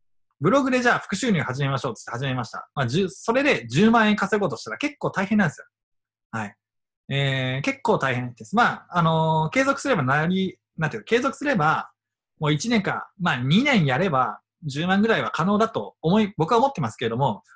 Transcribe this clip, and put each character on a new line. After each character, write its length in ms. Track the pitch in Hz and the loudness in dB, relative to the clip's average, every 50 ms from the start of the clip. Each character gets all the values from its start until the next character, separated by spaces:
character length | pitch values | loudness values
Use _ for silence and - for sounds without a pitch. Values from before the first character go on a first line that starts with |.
| _ _ _ _ _ _ _ - | _ _ _ _ _ _ _ -2
ブ 100 | 135 170 | 0 2
ロ 120 | 240 277 262 | 4 4 2
グ 80 | 269 | 2
で 100 | 254 254 | 2 2
じ 80 | 240 247 | 2 2
ゃ 60 | 202 | 2
あ 40 | 143 | 0
副 160 | - - - | -2 -4 -6
収 160 | 190 - 247 202 | -2 0 0 0
入 80 | 156 127 | 0 0
始 200 | - 127 135 143 | -2 -4 -4 -2
め 60 | 135 | -2
ま 80 | 139 | -2
し 80 | 131 - | -2 -4
ょ 60 | 135 | -4
う 20 | 110 | -6
っ 100 | - - | -8 -10
て 80 | - | -10
始 140 | 117 120 139 | -8 -6 -4
め 100 | 139 131 | -4 -4
ま 100 | 127 117 | -4 -6
し 60 | - | -8
た。 200 | - 95 - - _ | -10 -14 -16 -10 _
ま 100 | 147 135 | -4 -2
あ、 20 | |
十、 240 | 117 120 175 202 175 | -2 0 0 -2 -2
そ 240 | - - - - 226 | -4 -6 -4 -2 0
れ 80 | 262 277 | 0 2
で 240 | 294 220 135 120 113 | 2 0 0 -2 -2
十 220 | 113 147 208 226 | 0 4 4 6
万 180 | 226 240 220 214 | 6 6 4 4
円 80 | 208 | 2
稼 240 | 202 202 185 - 208 | 0 0 -2 0 0
ご 60 | 202 | -2
う 20 | 165 | -2
と 80 | - | -4
し 80 | - - | -6 -10
た 60 | 113 | -10
ら 80 | 110 - | -8 -6
結 180 | - 294 285 - | -6 -6 -6 -6
構 120 | - - | -6 -4
大 160 | - 180 196 | -4 -4 -2
変 100 | 190 220 | 0 2
な 80 | 208 202 | 2 2
ん 40 | 151 | 0
で 60 | - | -2
す 60 | - | -6
よ。 60 | - _ _ _ _ _ _ _ _ _ _ _ _ _ | -12 _ _ _ _ _ _ _ _ _ _ _ _ _
は 160 | - 113 107 | -8 -8 -8
い。 100 | 101 - _ _ _ _ _ _ _ _ _ _ - 135 | -8 -10 _ _ _ _ _ _ _ _ _ _ -6 -4
え 460 | 139 139 139 135 131 131 127 127 135 | -2 -2 -2 -2 -2 -2 -2 -4 -4
ー、 40 | 147 | -4
結 160 | 277 - - - | -4 -6 -2 0
構 160 | - 202 156 | 0 0 2
大 160 | - 135 123 | 0 0 -2
変 180 | 123 123 123 120 | -2 -4 -8 -10
で 100 | - 110 | -14 -12
す。 100 | - - | -4 0
ま 320 | 226 240 180 123 - - _ | 2 2 2 0 -4 -10 _
あ、 100 | - 175 | -2 0
あ 40 | 165 | 2
の 440 | 160 160 160 160 160 160 160 156 | 2 2 2 2 2 2 2 0
ー、 40 | 156 | 0
継 140 | - 262 269 | 0 0 0
続 160 | 269 277 - | 0 0 -2
す 80 | - 277 | 0 0
れ 80 | 254 | 0
ば 80 | 180 135 | 0 2
な 200 | 127 135 151 156 175 | 0 0 0 0 0
り、 300 | 185 190 190 180 - _ _ _ _ | 0 0 -2 -4 -6 _ _ _ _
な 100 | - 160 | -6 -4
ん 40 | 147 | -4
て 60 | - | -4
い 40 | 110 | -8
う 20 | - | -4
か、 40 | |
継 120 | - 226 247 | 0 0 0
続 180 | 247 269 254 | 2 0 -4
す 80 | - 277 | -4 -2
れ 120 | 294 269 | -2 0
ば、 340 | 196 147 156 151 113 95 - _ _ _ _ _ _ _ _ _ - | 2 2 2 2 0 -2 -8 _ _ _ _ _ _ _ _ _ -4
も 100 | 156 147 | -2 0
う 40 | 151 | 0
一 160 | 147 - 226 | 0 0 0
年 140 | 247 220 - | 0 0 0
か、 280 | 160 127 104 - - _ - | 0 -4 -6 -6 -12 _ -4
ま 140 | 170 175 147 | -2 -2 0
あ、 40 | |
二 280 | 127 123 131 156 208 269 | 0 0 2 2 4 4
年 200 | 302 269 208 156 | 4 4 2 4
や 140 | 135 127 131 | 2 2 2
れ 120 | 185 196 | 0 0
ば、 300 | 139 131 123 113 104 - _ _ _ _ - | 2 0 0 0 -4 -8 _ _ _ _ -12
十 240 | 147 127 143 170 | -8 -6 -4 0
万 160 | 180 190 202 208 | 2 2 2 4
ぐ 60 | 226 | 2
ら 100 | 214 160 | 2 2
い 40 | 120 | 0
は 100 | 107 - | -2 -2
可 120 | - 160 | -2 0
能 140 | 190 208 202 | 0 2 2
だ 100 | 226 220 | 2 0
と 280 | - 131 104 95 - _ - | 0 -4 -6 -6 -8 _ 0
思 180 | 160 185 220 | 2 2 2
い、 120 | 214 196 - | 2 0 0
僕 160 | - 156 170 180 | -2 0 2 2
は 60 | 226 | 2
思 100 | 254 277 | 2 2
っ 40 | 269 | 0
て 80 | - | -2
ま 80 | 139 110 | -6 -6
す 80 | - | -4
け 100 | - 127 | -4 -4
れ 20 | 113 | -4
ど 80 | 113 | -2
も、 260 | 120 139 131 107 95 - _ _ | 0 -2 -2 -2 -4 -10 _ _